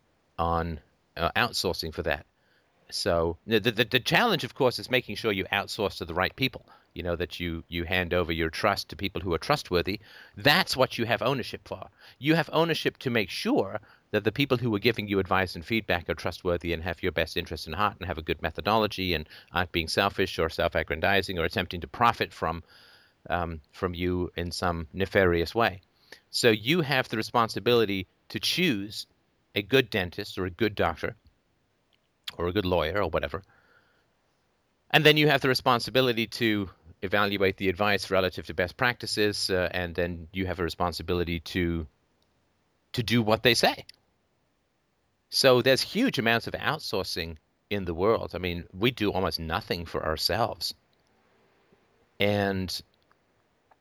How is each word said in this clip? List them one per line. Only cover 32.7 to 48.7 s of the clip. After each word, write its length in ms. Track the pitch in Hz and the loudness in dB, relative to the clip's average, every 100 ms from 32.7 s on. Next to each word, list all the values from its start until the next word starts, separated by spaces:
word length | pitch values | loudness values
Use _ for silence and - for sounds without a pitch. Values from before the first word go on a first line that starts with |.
| 90 78 98 | 2 2 0
or 80 | 92 | 0
whatever. 320 | 80 73 87 - _ _ _ _ _ _ _ _ _ _ _ _ _ _ | -2 -2 -6 -12 _ _ _ _ _ _ _ _ _ _ _ _ _ _
And 140 | 147 | 6
then 120 | 151 151 | 8 8
you 120 | 147 | 6
have 120 | 139 | 4
the 80 | 139 | 4
responsibility 800 | 123 127 120 117 127 131 113 110 | 2 4 2 2 2 4 2 -2
to 440 | - 117 104 95 - - - | 0 2 2 -2 -8 -20 -10
evaluate 540 | 98 101 101 101 98 - | 0 2 2 2 2 2
the 120 | 95 | 0
advice 420 | 87 104 98 - | 2 2 2 2
relative 360 | 95 92 - - | 2 2 -2 -8
to 80 | |
best 220 | 82 90 - | -4 -4 0
practices, 720 | 127 117 110 - 104 101 - | 0 0 -4 0 0 0 0
uh, 180 | 92 90 | 0 0
and 220 | 90 87 | -2 -4
then 340 | 85 87 85 80 | -2 -4 -4 -8
you 140 | 92 92 | -6 -4
have 120 | 85 | -2
a 20 | |
responsibility 800 | 82 - 87 - 82 87 85 85 | -4 -2 -4 -4 -2 -2 0 -4
to, 460 | - 98 85 82 76 _ _ _ _ _ _ _ _ _ _ | -4 -2 0 -2 -6 _ _ _ _ _ _ _ _ _ _
to 100 | - | -6
do 200 | 107 120 | 0 2
what 200 | 107 110 | 4 4
they 120 | 127 | 4
say. 300 | 113 - - - - _ _ _ _ _ _ _ _ _ _ _ _ - | 4 2 0 -8 -20 _ _ _ _ _ _ _ _ _ _ _ _ -8
So 320 | - 135 127 | 2 6 6
there's 180 | 131 127 | 6 2
huge 380 | - 190 262 156 | 0 0 0 2
amounts 280 | 113 117 - | 2 2 0
of 80 | |
outsourcing 800 | - 113 156 - 101 90 - 82 80 _ _ - | -6 -4 -4 -4 -4 -4 -6 -6 -10 _ _ -6
in 160 | 101 | -4
the 100 | 90 | -2
world. 380 | 82 98 107 90 | 0 2 2 0
I 40 | 85 | -6
mean, 260 | 90 87 90 | -4 -6 -8